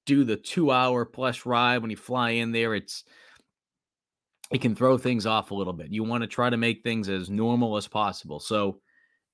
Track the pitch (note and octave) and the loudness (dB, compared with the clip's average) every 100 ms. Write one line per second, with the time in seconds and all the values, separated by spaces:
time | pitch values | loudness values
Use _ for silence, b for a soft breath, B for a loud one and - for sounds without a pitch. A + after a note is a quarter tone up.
0 | - C#3+ B2+ G#2 - - D3+ B2+ B2+ B2 | 2 4 4 0 -4 0 4 4 4 2
1 | A#2 - C3 A#2+ B2 A#2+ A#2+ B2 A2+ G#2 | -2 -2 -4 -2 0 2 4 2 -2 -8
2 | - B2+ A#2 A#2 A#2 A#2 A2+ G#2 - - | -4 0 0 0 0 0 0 0 -4 -12
3 | b b b b _ _ _ _ _ _ | b b b b _ _ _ _ _ _
4 | _ _ _ _ - B2+ B2+ G#2 B2+ B2+ | _ _ _ _ -6 -2 -2 2 4 4
5 | B2+ A#2+ G#2 A2 - G2+ F2+ E2+ D#2+ G#2+ | 2 0 0 0 -2 -4 -6 -6 -6 -4
6 | A2 A#2+ A#2 - B2 A#2 A#2 A2+ A#2+ A2+ | -2 -2 -4 0 0 2 0 -2 -2 -2
7 | G2 F#2+ F2+ G2+ A2+ A#2+ A#2 G#2 G2+ G#2+ | -2 -4 -4 -2 2 2 2 -2 -4 -2
8 | G#2 F#2 - D2 - G#2+ G2+ F#2+ _ _ | -2 -4 -10 -12 -2 0 0 -2 _ _
9 | _ _ _ | _ _ _